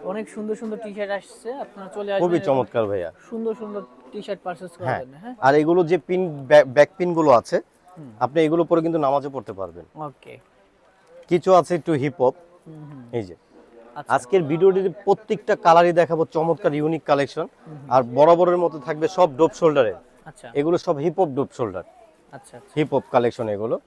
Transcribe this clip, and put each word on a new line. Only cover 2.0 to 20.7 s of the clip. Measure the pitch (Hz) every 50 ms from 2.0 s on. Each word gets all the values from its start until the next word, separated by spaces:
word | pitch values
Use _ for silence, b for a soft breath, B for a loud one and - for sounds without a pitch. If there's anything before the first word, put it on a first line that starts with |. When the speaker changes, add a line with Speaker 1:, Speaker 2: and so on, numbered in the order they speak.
| 202 202
Speaker 1:
আসবেন। | 196 196 175 175
Speaker 2:
খুবই | 175 165
Speaker 1:
এরকম | -
Speaker 2:
চমৎকার | - 135 131 120 - - 120 110
ভাইয়া। | 101 101 95 87 80 - _ _ -
Speaker 1:
সুন্দর | 233 220 226 226 220
সুন্দর | 214 220 208 208 208 180 - - - - -
টি-শার্ট | - 208 190 - 202 -
পারচেজ | _ 180 175 - 185 175
করার | - - 180 131
Speaker 2:
হ্যাঁ। | 123 98 127
Speaker 1:
জন্য, | 127 135
হ্যাঁ? | 151 196 240 254 -
Speaker 2:
আর | - 131 139
এগুলো | 151 151 156 175 180 180
যে | 151 180 170
পিন, | - - 180 180 185 175 147 143 139
ব্যাক, | 123 151 151 143
ব্যাক | 135 120 147 147 - _ -
পিনগুলো | 180 180 170 165 156 147
আছে, | 127 113 - - 170
Speaker 1:
হুম। | 196 - _ _ _ _ - - 170 151 127 110 110
Speaker 2:
আপনি | 123 123 139 165
এগুলো | 160 151 160 170 170
পরে | - 175 165
কিন্তু | 165 165 165 165
নামাজও | 147 135 139 143 135 143
পড়তে | 135 131 104 -
পারবেন। | 104 95 95 87 82 87 - _ _
Speaker 1:
ওকে। | 151 156 147 127 _ _ - 123 120 _ _ _ _ _ _ _ _ _ _ _ _ _ _ - - - _
Speaker 2:
কিছু | 175 175 - 190 190
আছে | 175 151 - 175
একটু | 165 - -
হিপ | 160 131 131 151 123 -
হপ। | 127 127 139 - - _ _ _ _
Speaker 1:
হুম, | 165 160
হুম। | 156 151 147 151 135 123 117
Speaker 2:
এই | 123 120
যে। | 104 90 85 _ _ _ _ - - _ _ - - - -
Speaker 1:
আচ্ছা। | 151 - - -
Speaker 2:
আজকের | - - - 202 190
ভিডিওটিতে | 165 135 160 160 185 196 185 190 190 180
প্রত্যেকটা | - - - 196 202 196 - - 220 208 - - 208
কালারই | - - 175 165 170 175 175
দেখাবো | 170 170 170 143 165 160 160
চমৎকার | - - 160 160 165 165 156 - 170 143
ইউনিক | 147 151 156 165 156 _
কালেকশন। | - 147 139 139 135 - 156 165 - _ _ _
Speaker 1:
হুম, | 165 156
হুম। | 143 135 139
Speaker 2:
আর | 120 135
বরাবরের | 127 120 117 131 147 165 175 170 180 175 180
মতো | 180 175 165 147 156
থাকবে | 127 165 156 151 160 151
সব | - - 180 165 135
ডোপ | 127 160 156 - -
শোল্ডারের। | 175 160 147 143 123 107 90 - _ _ _ _ _
Speaker 1:
আচ্ছা। | 160 - - - 120 113
Speaker 2:
এগুলো | 143 143 160